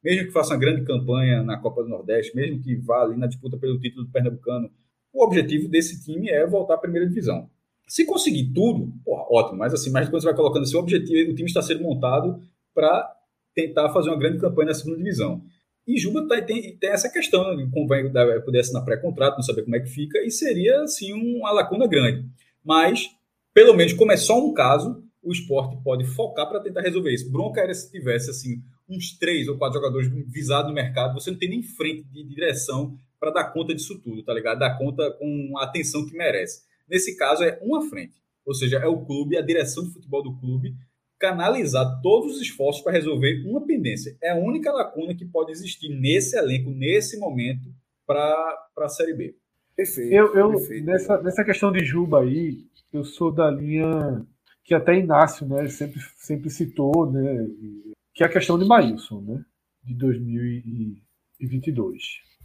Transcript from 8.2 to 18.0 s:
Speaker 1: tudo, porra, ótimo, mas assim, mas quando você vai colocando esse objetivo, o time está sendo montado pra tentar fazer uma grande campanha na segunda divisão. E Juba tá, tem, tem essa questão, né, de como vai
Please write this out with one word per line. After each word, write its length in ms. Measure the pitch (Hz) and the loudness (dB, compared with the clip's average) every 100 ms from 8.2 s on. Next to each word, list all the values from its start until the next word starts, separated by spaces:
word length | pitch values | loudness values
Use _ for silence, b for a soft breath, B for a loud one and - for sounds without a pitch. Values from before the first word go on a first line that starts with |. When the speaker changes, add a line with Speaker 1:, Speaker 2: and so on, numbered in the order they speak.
| 311 139 127 | 0 0 0
Speaker 1:
tudo, 400 | 139 226 151 - - | 2 2 2 -4 -8
porra, 200 | - - - | -6 -6 2
ótimo, 280 | 117 - 92 | 2 2 -2
mas 140 | 117 | -2
assim, 180 | 151 135 | -2 0
mas 180 | 131 - | 0 0
quando 120 | 170 | 0
você 60 | 160 | 0
vai 80 | 156 | 2
colocando 280 | 147 147 | 2 2
esse 120 | 127 160 | 0 0
objetivo, 540 | 175 - - 165 160 | 2 0 2 2 2
o 20 | |
time 140 | 131 175 | 0 -2
está 140 | 175 | -2
sendo 200 | - 160 | -2 -4
montado 580 | 170 127 127 135 170 180 B _ _ | -2 -2 0 0 0 -6 B _ _
pra 360 | - 151 - - - _ _ _ | 2 4 2 -2 -14 _ _ _
tentar 340 | - 160 160 151 | -4 0 2 2
fazer 180 | 185 156 | 2 2
uma 80 | 156 | 0
grande 200 | 151 - | 0 2
campanha 300 | 185 160 156 | 0 2 2
na 60 | |
segunda 240 | 151 151 165 | 0 -4 -6
divisão. 440 | 196 151 98 87 b b b _ - | -4 -2 -2 -4 b b b _ -2
E 100 | 254 | -2
Juba 280 | 196 302 311 | 0 -2 0
tá, 140 | 233 | 0
tem, 340 | - 226 190 180 | 0 -6 -6 -6
tem 140 | 196 | -2
essa 180 | 202 247 | 0 0
questão, 480 | 349 - 185 190 156 | -4 2 2 2 -2
né, 80 | |
de 60 | 131 | -2
como 160 | 143 135 | -2 0
vai 220 | 139 | 0